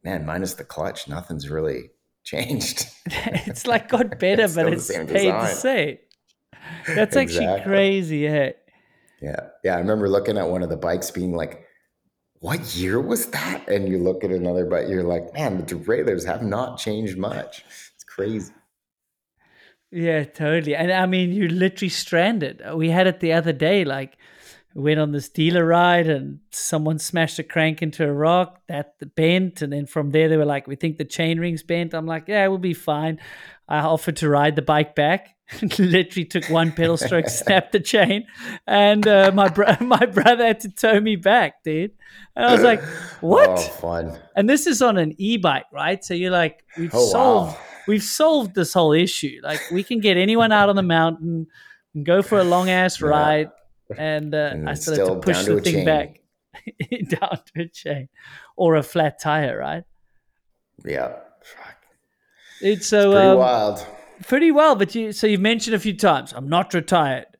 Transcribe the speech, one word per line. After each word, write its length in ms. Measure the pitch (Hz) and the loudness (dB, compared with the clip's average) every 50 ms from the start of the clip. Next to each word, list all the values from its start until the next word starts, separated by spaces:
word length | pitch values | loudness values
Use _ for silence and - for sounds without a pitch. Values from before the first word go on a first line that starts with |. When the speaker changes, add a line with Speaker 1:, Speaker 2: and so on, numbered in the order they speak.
| _ | _
Speaker 1:
"Man, 220 | 85 98 85 76 | -8 -8 -8 -6
minus 280 | 78 78 90 95 92 - | -6 -6 -6 -6 -8 -8
the 100 | - - | -12 -16
clutch, 460 | _ - - 78 95 - - - - | _ -10 -8 -8 -8 -8 -10 -14 -12
nothing's 400 | 71 87 90 - 85 76 69 71 | -12 -12 -12 -12 -12 -12 -10 -8
really 400 | 76 78 78 78 69 64 60 - _ _ _ _ _ _ _ | -6 -6 -4 -4 -6 -8 -10 -16 _ _ _ _ _ _ _
changed." 640 | - - 76 - - 151 113 - - - - - - | -10 -6 -6 -4 -4 -4 -6 -6 -8 -8 -8 -10 -12
<laughs> 40 | - _ _ 175 - - - 226 - 180 - - | -12 _ _ -10 -10 -8 -8 -6 -6 -6 -8 -8
Speaker 2:
It's, 180 | 180 - - 254 | -12 -10 -4 -2
like, 220 | 240 220 - - | -2 -2 -2 -2
got 280 | - 220 247 202 - - | -2 -2 -2 -2 -4 -4
better, 240 | - 185 202 214 226 | -2 0 2 2 2
Speaker 1:
It's 120 | 196 156 | 0 0
Speaker 2:
but 60 | 170 | 0
Speaker 1:
still 80 | 160 160 | 0 0
the 60 | 175 | 0
Speaker 2:
it's 100 | 175 - | -2 -4
Speaker 1:
same 220 | - - 87 80 76 | -6 -6 -6 -6 -2
Speaker 2:
stayed 260 | 80 196 196 - 185 | -2 0 0 2 0
the 60 | 214 | 0
Speaker 1:
design. 160 | 226 220 - | -2 -4 -4
Speaker 2:
same. 420 | - - 254 269 226 151 151 131 - _ _ _ _ _ _ _ _ _ _ _ - - - 165 165 - - 160 | -2 -2 0 0 0 -2 -2 -6 -10 _ _ _ _ _ _ _ _ _ _ _ -20 -20 -18 -18 -14 -10 -6 0
That's 200 | 156 220 208 - - | 0 0 2 2 0
actually 280 | 269 170 165 170 - | 0 0 -2 -2 0
Speaker 1:
Exactly. 180 | - 190 196 190 196 | 0 -2 -4 -2 -2
Speaker 2:
crazy, 560 | 196 196 196 196 196 196 185 160 156 147 147 151 | 0 2 2 2 2 0 -2 -2 -2 -2 -2 0
hey? 260 | 151 151 139 131 - _ _ _ _ _ _ _ _ _ _ _ _ _ | 0 0 0 -2 -4 _ _ _ _ _ _ _ _ _ _ _ _ _
Speaker 1:
Yeah. 180 | - 73 - - - - - _ _ | -12 -10 -10 -10 -10 -12 -20 _ _
Yeah, 120 | 92 92 | -2 -2
I 40 | 87 | 0
remember 280 | 87 98 107 107 104 98 | 0 0 0 0 0 2
looking 280 | 95 101 101 - 107 104 | 0 0 0 0 -2 -2
at 100 | 92 82 | -2 -2
one 120 | 90 92 90 | -2 -2 -2
of 60 | 82 | -4
the 60 | 82 80 | -6 -4
bikes 320 | 85 82 85 92 90 - | -4 -4 -4 -4 -6 -8
being 220 | - 90 90 90 87 | -8 -6 -6 -4 -4
like, 320 | 85 80 71 - - - _ _ _ _ _ _ _ _ _ _ _ _ _ _ _ | -4 -6 -8 -10 -16 -20 _ _ _ _ _ _ _ _ _ _ _ _ _ _ _
"What 360 | - 87 135 175 143 113 - | -8 -6 -6 -6 -6 -10 -8
year 240 | 87 90 92 98 120 | -6 -4 -2 -2 -2
was 260 | 143 185 240 110 - - | -2 -2 -4 -4 -4 -6
that?" 360 | - - - - - - - - | -8 -8 -8 -8 -10 -10 -6 -4
And 180 | 101 101 95 95 | -4 -2 -2 -2
you 100 | 92 92 | -2 -2
look 260 | 87 92 92 92 - | -2 -2 -2 -2 -4
at 60 | 95 | -4
another 340 | 92 92 90 90 87 92 90 | -4 -2 -2 -2 -2 -2 -2
bike, 220 | - 90 82 67 87 | -2 -2 -4 -4 -2
you're 140 | 98 92 87 | -4 -4 -2
like, 300 | 87 87 85 85 - - | -2 -4 -4 -6 -10 -10
"Man, 240 | 143 156 127 98 92 | -6 -6 -4 -4 -6
the 60 | 82 | -6
derailleurs 600 | 76 92 82 - - 113 131 - 110 98 90 85 | -8 -8 -10 -4 -4 -2 -2 0 -2 -2 -4 -4
have 180 | 87 85 - 117 | -6 -6 -6 -4
not 340 | 107 98 110 127 123 - - | -4 -4 -4 -6 -8 -10 -10
changed 400 | - 113 104 107 113 101 92 90 | -8 -6 -6 -6 -6 -8 -8 -6
much." 460 | 92 - - - - - - - - _ - - - - _ | -8 -8 -8 -8 -12 -14 -16 -20 -20 _ -20 -20 -20 -20 _
It's 80 | _ - | _ -20
crazy. 500 | _ - - 98 104 110 107 90 - _ _ _ _ _ _ _ _ _ _ _ _ _ _ _ _ _ _ _ _ _ _ _ _ _ _ _ _ | _ -10 -8 -6 -6 -6 -8 -8 -12 _ _ _ _ _ _ _ _ _ _ _ _ _ _ _ _ _ _ _ _ _ _ _ _ _ _ _ _
Speaker 2:
Yeah, 320 | - 175 165 170 160 156 147 | -8 -4 -2 0 0 0 -2
totally. 500 | 143 - - 160 147 156 170 160 151 147 | -4 -8 -4 -2 0 0 0 0 -2 -2
And, 160 | 147 165 175 | -2 0 0
I 140 | 185 185 185 | 0 0 0
mean, 260 | 185 185 185 185 175 | 0 2 0 0 0
you're 180 | 175 202 202 170 | 0 -2 -2 -2
literally 400 | 165 180 180 190 185 - - 180 | 0 0 0 0 0 -2 -6 -4
stranded. 720 | - - - - - 165 175 202 233 214 165 131 - - - 101 151 | -4 -6 -8 -2 0 2 2 2 0 -2 -4 -6 -8 -12 -14 -8 -4
We 140 | 165 160 165 | -2 0 0
had 180 | 165 180 185 185 | 2 2 2 2
it 140 | 175 180 | 0 0
the 120 | - 165 160 | -2 0 2
other 200 | 165 160 165 156 | 2 2 0 -2
day, 320 | 135 156 160 196 202 180 | 0 0 2 2 2 0
like, 320 | 143 135 135 135 135 _ _ _ _ _ _ - - - _ _ _ _ | -2 -4 -6 -8 -12 _ _ _ _ _ _ -20 -20 -20 _ _ _ _
we 80 | - 139 | -4 0
went 160 | 151 156 151 | 0 2 2
on 120 | 151 147 147 | 0 0 -2
this 160 | 143 135 - | -6 -6 -8
dealer 360 | _ - 160 165 170 180 170 | _ 0 0 2 2 2 2
ride 420 | 165 170 170 175 175 175 175 170 160 | 4 4 4 4 4 4 2 2 2
and 320 | 156 139 135 139 143 143 _ _ | 0 -2 -2 -8 -12 -16 _ _
someone 480 | - - - - - 156 156 156 160 151 | -12 -10 -8 -4 -4 -2 -2 -2 -2 -4
smashed 400 | - - - 170 165 156 - - | -6 -6 -2 -2 -2 -2 -2 -8
a 40 | 151 | -10
crank 380 | - - 165 160 160 156 151 | -6 -2 0 0 0 0 -2
into 220 | 170 156 143 - 165 | -6 -8 -4 -2 -2
a 60 | 147 143 | -2 0
rock, 480 | 143 151 160 170 180 185 180 - _ _ _ | 0 2 2 2 2 2 -2 -6 _ _ _
that 280 | 170 143 147 - _ _ - 143 _ | -10 -10 -10 -10 _ _ -20 -12 _
bent, 460 | - 160 160 175 185 190 185 170 - 156 | 0 2 2 2 2 0 -2 -4 -8 -8
and 80 | 139 143 | -6 -6
then 120 | 143 147 139 | -6 -8 -6
from 240 | - 160 147 143 | -6 -4 -4 0
there 180 | 139 156 160 160 | 2 2 4 4
they 80 | 160 156 | 4 2
were 80 | 151 | 2
like, 220 | 147 143 139 - - | 0 0 -4 -6 -10
"We 80 | 139 | -12
think 220 | 135 - 165 151 - | -6 -6 -6 -4 -4
the 60 | 156 | -8
chain 340 | - - - 165 160 165 165 | -10 -4 -4 -2 -2 -2 -2
ring's 240 | 170 175 170 156 - | -2 -4 -6 -6 -6
bent." 320 | - 170 170 175 160 165 | -4 -4 -2 -2 -4 -6
I'm 100 | 165 160 | -8 -6
like, 200 | 160 165 160 156 - | -6 -8 -8 -6 -4
"Yeah, 200 | 208 214 196 196 | 0 0 2 2
we'll 120 | 190 190 | 0 -2
be 160 | 180 185 170 | -2 -4 -4
fine." 440 | 170 - - 151 147 156 160 165 156 - - - - - - - _ _ - | -4 -2 -4 -2 -2 -2 -4 -4 -6 -10 -20 -20 -20 -20 -20 -20 _ _ -4
I 120 | 156 151 | -2 -2
offered 380 | 147 156 160 156 - - 160 - | 0 0 0 0 -2 -4 -6 -2
to 120 | 165 151 | 0 2
ride 260 | 147 143 143 151 151 | 2 4 2 2 0
the 60 | 151 | -2
bike 320 | 139 - 151 151 151 151 - | -2 0 2 2 2 0 0
back. 420 | - 147 147 175 196 - - _ _ _ _ | 0 0 0 0 -2 -4 -12 _ _ _ _
<laughs> 120 | - - - 208 - - | -12 -8 -6 -6 0 0
Literally 460 | 196 180 170 185 180 180 - 196 170 | 2 2 4 2 0 0 -4 -8 -8
took 240 | - - 180 143 - | -4 -6 -6 -4 0
one 240 | 156 165 165 165 160 | 0 0 0 0 0
pedal 240 | - 165 165 170 160 | 0 0 0 0 0
stroke, 300 | - - 185 170 165 - | -2 0 0 0 -2 -2
Speaker 1:
<laughs> 140 | - - - | -6 -6 0
Speaker 2:
snapped 280 | - 196 190 - - | 2 2 2 2 2
the 80 | - 208 | -2 -2
chain, 480 | - - - 220 196 156 190 208 226 - - - 233 240 220 - _ - | -2 2 2 2 4 4 2 -4 -4 -10 -18 -18 -16 -16 -16 -14 _ 0
and, 400 | - 202 202 208 208 214 208 214 | 4 6 6 6 6 4 4 6
uh, 240 | 208 196 190 190 190 | 6 8 8 6 6
my 140 | 202 202 190 | 4 2 2
bro-, 300 | 160 185 202 - 214 - | 4 2 4 4 4 2
<laughs> 40 | |
my 240 | 240 247 269 269 254 | 4 2 2 4 2
brother 400 | 240 185 196 - 220 240 233 240 | 2 0 4 6 6 6 6 4
had 140 | 233 220 220 | 2 0 0
to 100 | - 208 | -4 -12
tow 300 | - - - 220 220 202 | -10 0 2 4 4 4
me 160 | 214 220 214 | 4 2 -2
back, 480 | 185 165 190 214 247 202 151 - _ _ | 0 2 4 4 4 2 0 -4 _ _
dude. 280 | 160 156 156 175 208 _ _ _ - - - - - _ | -4 -4 -2 -4 -6 _ _ _ -20 -20 -20 -20 -16 _
And 100 | - - | 0 4
I 60 | 240 | 4
was 100 | 240 233 | 6 8
like, 200 | - 240 226 208 | 8 6 4 4
Speaker 1:
<laughs> 400 | 147 151 - - - - - - | 0 -8 -12 -12 -14 -16 -14 -6
Speaker 2:
"What?" 280 | - 160 196 - 587 - | 0 4 6 6 6 6
Speaker 1:
Oh, 80 | 92 90 | 6 2
fun. 600 | 85 - - - - 85 85 85 80 82 82 - - _ _ | -2 -4 -8 -10 -8 -6 -4 -4 -6 -6 -10 -12 -18 _ _
Speaker 2:
And 120 | - 202 220 | 0 2 4
this 180 | 277 294 302 359 | 4 2 2 0
is 140 | 285 208 262 | 0 2 2
on 140 | 240 214 190 | 2 4 2
an 180 | 165 156 156 - | 0 -2 -4 -4
e-bike, 480 | 190 208 233 226 180 170 139 135 - _ | -4 -2 -2 0 0 0 0 0 -4 _
right? 320 | - 139 151 156 190 190 - | -10 -6 -4 -4 -4 -4 -6
So 100 | - 185 | -8 -6
you're 160 | 170 180 185 | -4 -2 0
like, 320 | 185 180 170 160 - _ _ _ - - | 0 0 0 0 -2 _ _ _ -10 -8
"We've 160 | 165 170 - | -8 -2 2
Speaker 1:
Oh, 100 | 117 123 | 2 2
wow. 80 | - | 4
Speaker 2:
solved, 460 | - 240 262 262 240 208 175 160 156 - - - - - - - | 4 4 4 6 4 4 2 -2 -8 -12 -16 -20 -20 -12 -2 0
we've 160 | 208 214 208 | 0 0 0
solved 500 | - - - 302 311 320 294 240 190 180 | -4 -2 2 2 4 4 2 0 -2 -2
this 200 | 196 175 156 - | -2 -2 0 2
whole 180 | 190 170 156 151 | 2 4 4 4
issue. 460 | 160 175 175 - - - 143 123 127 | 4 2 2 -2 -6 -6 -8 -10 -8
Like, 200 | - 143 151 151 - - | -8 -8 -6 -6 -6 -4
we 100 | 170 180 202 | -4 -4 -4
can 180 | - 247 226 | -4 -4 -2
get 160 | 208 214 185 180 | 2 2 2 2
anyone 340 | 185 202 226 226 226 226 | 2 2 2 2 2 4
out 180 | 214 208 202 202 | 4 4 4 4
on 60 | 202 | 4
the 80 | 196 190 | 2 2
mountain 640 | 180 165 165 160 165 165 165 160 170 170 165 160 156 _ - - - - _ _ _ _ | 2 2 2 2 2 0 -2 -6 -6 -6 -6 -6 -10 _ -20 -20 -20 -20 _ _ _ _
and 100 | 151 143 | -8 0
go 160 | 156 170 190 | 2 2 2
for 160 | 196 - 220 202 | 4 2 2 2
a 60 | 185 | 4
long 260 | 175 175 180 180 185 | 4 2 2 2 2
ass 320 | 185 185 185 185 - - | 2 2 2 0 0 -2
Speaker 1:
Yeah. 60 | 160 151 | 0 2
Speaker 2:
ride." 420 | 147 151 151 151 151 151 156 151 - _ _ _ _ _ _ _ - - | 2 4 4 4 4 2 0 -2 -6 _ _ _ _ _ _ _ -12 -8
And, 380 | 151 156 156 151 151 151 147 | -6 -4 -4 -4 -4 -4 -4
uh, 140 | 151 151 147 | -2 -2 -2
Speaker 1:
And 160 | 143 151 151 147 | -4 -6 -6 -6
Speaker 2:
I 60 | 147 | -6
Speaker 1:
it's 80 | 147 | -6
Speaker 2:
still 140 | - 156 156 | -4 -4 0
had 40 | 196 | 0
to 60 | - | 0
Speaker 1:
still 140 | - 190 185 | 0 0 0
Speaker 2:
push 140 | 180 190 180 180 | 0 0 0 0
Speaker 1:
down 80 | 190 | 2
to 60 | 208 214 | 2 0
Speaker 2:
the 40 | 208 | 2
Speaker 1:
a 20 | |
Speaker 2:
thing 120 | 185 185 165 | 2 0 0
Speaker 1:
chain. 100 | - 185 | 2 2
Speaker 2:
back 340 | 170 156 151 151 151 - _ _ _ _ _ _ _ _ - _ - - _ 160 - 247 247 196 135 | 2 2 2 0 -4 -12 _ _ _ _ _ _ _ _ -20 _ -20 -12 _ -10 -8 -6 -8 -4 -4
<laughs> 100 | 175 - | -4 -4
down 180 | - - 185 151 _ _ _ | -4 -6 -6 -8 _ _ _
to 60 | 160 | -10
a 60 | 170 165 | -10 -10
chain 400 | _ - - 151 147 139 131 139 _ _ - - - - - - _ - | _ -14 -10 -8 -8 -8 -10 -16 _ _ -20 -20 -20 -20 -20 -20 _ 0
or 180 | 185 165 160 | 2 4 4
a 80 | 156 143 | 2 2
flat 340 | 147 - 175 156 147 - - | 0 -2 0 0 0 -2 -4
tire, 400 | - 156 151 156 151 127 - 53 | -4 -2 -2 0 0 -2 -4 -6
right? 280 | 65 69 156 165 175 _ _ _ _ _ _ _ _ _ _ _ _ _ _ _ _ _ _ - - | -6 -6 -8 -8 -12 _ _ _ _ _ _ _ _ _ _ _ _ _ _ _ _ _ _ -18 -12
Speaker 1:
Yeah. 300 | - 73 67 64 62 - - - - _ _ | -8 -6 -6 -6 -6 -8 -14 -20 -20 _ _
Fuck. 360 | _ - - - - - - _ _ _ _ _ _ _ _ _ _ _ _ _ _ - - - | _ -20 -20 -20 -20 -20 -20 _ _ _ _ _ _ _ _ _ _ _ _ _ _ -20 -18 -4
Speaker 2:
It's 260 | - 196 214 196 - - | 0 0 0 0 0 2
so, 240 | - 208 202 202 | 4 4 6 8
Speaker 1:
It's 40 | 196 | 8
pretty 120 | 202 190 190 | 8 8 8
Speaker 2:
um, 80 | 190 127 | 8 8
Speaker 1:
wild. 480 | 127 127 123 117 107 104 101 - - - - - - - - _ 185 - | 6 4 4 2 2 0 -2 -4 -10 -16 -18 -20 -20 -20 -20 _ -4 0
Speaker 2:
pretty 240 | 247 277 320 330 | 2 4 4 6
wild, 280 | 302 285 302 311 277 202 | 6 6 6 6 6 4
but 140 | 196 190 - | 2 -2 -2
you, 200 | 233 226 214 208 | -6 -6 -6 -4
so 120 | - - | 0 0
you've 140 | 214 208 190 | 2 2 2
mentioned 340 | 190 214 233 226 220 233 226 | 2 2 0 0 -2 -2 -4
a 60 | 202 | -2
few 160 | - 214 196 | -2 -2 -4
times, 380 | - - 190 156 135 - 147 - | 2 2 2 2 2 0 -8 -12
"I'm 140 | 120 131 139 | -12 -6 -2
not 240 | 156 175 190 - - | 0 0 0 0 -2
retired. 540 | 175 165 - 185 175 156 139 131 131 - _ _ _ | -4 -2 2 2 2 2 2 -2 -6 -8 _ _ _